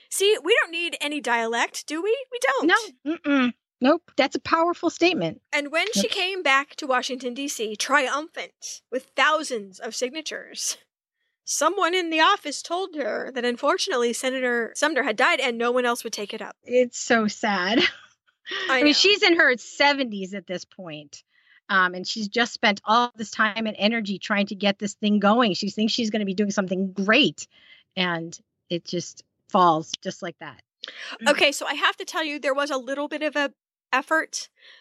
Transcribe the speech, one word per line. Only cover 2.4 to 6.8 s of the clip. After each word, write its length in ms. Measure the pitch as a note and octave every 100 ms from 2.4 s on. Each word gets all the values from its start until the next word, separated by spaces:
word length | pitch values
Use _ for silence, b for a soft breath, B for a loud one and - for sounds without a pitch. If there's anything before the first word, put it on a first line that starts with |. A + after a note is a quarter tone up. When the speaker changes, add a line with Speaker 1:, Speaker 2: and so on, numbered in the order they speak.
Speaker 1:
don't. 260 | B4+ C5+ D#4
Speaker 2:
No. 460 | G#4+ G#4 B3+ C#4 E4+
Mm-mm. 360 | D4 C#4 B3 - _ _
Nope. 320 | B3+ E4 - -
That's 200 | C#4 -
a 40 |
powerful 500 | - E4 E4+ E4+ E4+
statement. 500 | - E4+ D#4 E3 - _
Speaker 1:
And 200 | D4 C#4+
when 140 | D#4+ G4
she 80 | D4+
Speaker 2:
Yep. 80 | A4
Speaker 1:
came 320 | G4 F#4 F#4+
back 320 | D4+ C4+ C#4+
to 100 | -